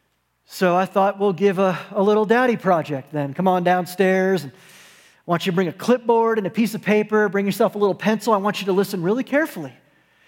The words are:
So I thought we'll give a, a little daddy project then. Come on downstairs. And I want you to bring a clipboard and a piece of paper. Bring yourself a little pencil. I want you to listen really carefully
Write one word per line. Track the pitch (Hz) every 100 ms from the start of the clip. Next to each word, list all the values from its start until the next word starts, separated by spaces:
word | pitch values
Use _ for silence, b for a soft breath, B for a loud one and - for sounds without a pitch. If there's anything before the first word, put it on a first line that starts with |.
| _ _ _ _ _
So | - 185 175
I |
thought | 185 202 196 196
we'll | 202
give | 160 202 185
a, | 190 156 B
a | 214
little | 196 214
daddy | 202 233 254 220
project | 185 170 147 135 -
then. | 151 139
Come | 135 185
on | 185
downstairs. | 175 180 180 - 190 185 185 185
And | 139
I | - B B B B B B B
want | 170 190
you |
to | 175
bring | 180
a |
clipboard | - - 247 233 233 226 220
and | 190
a |
piece | - 226
of | 214
paper. | - 214 214 214 208
Bring | 196 202
yourself | 190 220
a | 208
little | 202
pencil. | 175 196 214 240
I | 202
want | 202 196
you | 202
to |
listen | 190 196 190
really | 170 233
carefully | - 277 311 185 139 - _ b b b